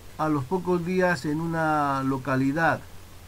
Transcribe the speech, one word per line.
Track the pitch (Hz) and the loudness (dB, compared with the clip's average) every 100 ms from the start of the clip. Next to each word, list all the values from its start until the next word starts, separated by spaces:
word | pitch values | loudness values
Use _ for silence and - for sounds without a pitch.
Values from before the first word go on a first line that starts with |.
| - - | -12 -4
a | 156 | 0
los | 151 | 0
pocos | 131 190 175 180 170 | 0 -2 2 0 2
días, | 185 180 160 | 2 2 2
en | 156 151 | -2 -2
una | 165 165 160 151 143 135 | -2 0 2 2 2 0
localidad | 135 135 131 131 135 147 160 113 - - - - | 0 -2 0 0 2 2 2 0 -4 -16 -18 -18